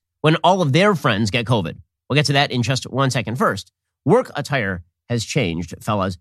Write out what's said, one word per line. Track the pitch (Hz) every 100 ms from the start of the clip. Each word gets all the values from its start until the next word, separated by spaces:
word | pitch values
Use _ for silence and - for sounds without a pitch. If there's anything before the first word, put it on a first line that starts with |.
| _ _
when | 151 165
all | 170 190
of | 160
their | 143 208
friends | 185 139 110 110
get | 120
covid. | 110 120 82 - - _ -
We'll |
get | 135 139
to |
that | 139 143
in | 123
just | 120 131
one | - 135 135
second. | 127 107 127
First, | 202 101 - _ _ _ -
work | 226 - -
attire | 139 139 98 90 - _ -
has | 120
changed, | - 151 95 82 82 -
fellas. | - 104 95 90